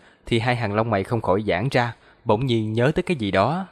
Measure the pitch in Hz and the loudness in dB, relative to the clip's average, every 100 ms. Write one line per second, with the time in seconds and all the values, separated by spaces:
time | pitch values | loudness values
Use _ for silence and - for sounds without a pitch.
0 | - _ - 117 120 120 110 104 117 101 | -20 _ -2 0 0 0 0 0 0 0
1 | 95 117 104 95 104 85 127 131 120 - | 0 -2 0 0 2 0 0 0 -2 -6
2 | - _ 117 104 135 117 107 110 127 156 | -18 _ -2 0 2 0 0 0 2 0
3 | - 160 101 95 107 175 190 | -2 -2 0 2 2 0 -6